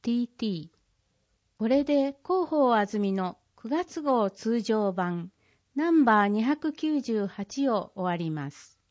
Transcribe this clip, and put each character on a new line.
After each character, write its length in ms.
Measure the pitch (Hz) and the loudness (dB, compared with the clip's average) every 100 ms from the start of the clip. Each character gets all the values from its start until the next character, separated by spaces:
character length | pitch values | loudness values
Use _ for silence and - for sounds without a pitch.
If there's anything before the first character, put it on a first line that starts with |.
テ 100 | - | -2
ィ 120 | 240 | -2
ー 20 | 240 | -4
テ 200 | _ 220 | _ -4
ィ 160 | 175 | -4
ー。 60 | 160 _ _ _ _ _ _ _ _ _ | -8 _ _ _ _ _ _ _ _ _
こ 100 | 220 | 0
れ 160 | 269 | 2
で 320 | 285 285 269 277 | 2 2 0 -4
広 260 | - 370 349 | -2 -2 0
報 240 | 311 262 | 2 4
安 240 | 226 202 214 | 4 2 0
曇 140 | 202 | 0
の 260 | 190 185 - _ | 0 -4 -8 _
九 140 | _ 226 | _ -4
月 320 | 294 359 - | -4 -4 -4
号 280 | 294 254 202 | 0 2 0
通 320 | 196 220 233 | -2 -2 -2
常 280 | 214 220 202 | 0 0 0
版 400 | 185 180 175 170 _ _ _ _ - | 0 -2 -4 -8 _ _ _ _ -4
ナ 140 | 330 | 2
ン 140 | 330 | 4
バ 200 | 247 214 | 6 6
ー 20 | 202 | 4
二 160 | 208 | 2
百 300 | 226 302 311 | 0 -2 -4
九 280 | 302 311 302 | -4 -2 -2
十 280 | 240 220 196 | -2 -4 -4
八 400 | - 196 - 277 | -6 -12 -4 0
を 240 | 214 - | -2 -4
終 80 | - | -6
わ 140 | 180 175 | -4 -2
り 160 | 165 | -4
ま 180 | 156 143 | -6 -8
す。 300 | - - _ _ | -12 -20 _ _